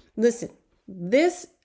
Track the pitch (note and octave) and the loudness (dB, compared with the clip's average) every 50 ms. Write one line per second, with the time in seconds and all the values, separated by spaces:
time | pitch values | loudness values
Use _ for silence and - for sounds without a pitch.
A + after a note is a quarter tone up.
0 | _ _ _ - A3 A#3+ A3+ A3+ - - - _ _ _ _ _ _ - F#3+ F#3 | _ _ _ 0 0 0 0 0 -6 -12 -14 _ _ _ _ _ _ -20 -14 -12
1 | E3+ F3+ A3 C#4 D#4+ F4+ E4+ - - - _ _ _ | -2 2 2 4 4 2 0 -2 -8 -12 _ _ _